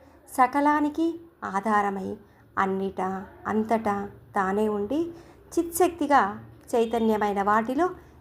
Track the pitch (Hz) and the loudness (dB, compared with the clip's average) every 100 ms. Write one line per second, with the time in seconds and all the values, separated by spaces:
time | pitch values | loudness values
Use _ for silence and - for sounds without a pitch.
0 | - - - - 254 285 285 302 302 294 | -20 -20 -10 2 2 4 2 2 0 0
1 | 330 330 - _ 202 190 214 208 202 196 | -2 -2 -12 _ -6 -4 0 2 2 -2
2 | 190 214 - - - - 196 190 196 190 | -6 -10 -14 -20 -10 -2 0 0 -2 -4
3 | 185 190 190 - - 214 220 226 220 202 | -4 -4 -10 -12 -4 -2 2 0 0 -2
4 | 202 - - 208 190 202 214 208 208 285 | -4 -12 -8 -2 0 0 0 0 -2 -2
5 | 339 - - - - - 339 - 349 339 | -4 -8 -20 -20 -6 -4 -2 2 0 2
6 | 285 277 196 214 - - - 247 226 233 | 2 4 4 -2 -14 -20 -4 0 0 0
7 | 226 214 208 202 196 214 226 262 359 370 | 2 2 0 0 2 2 2 0 0 -2
8 | - - | -16 -18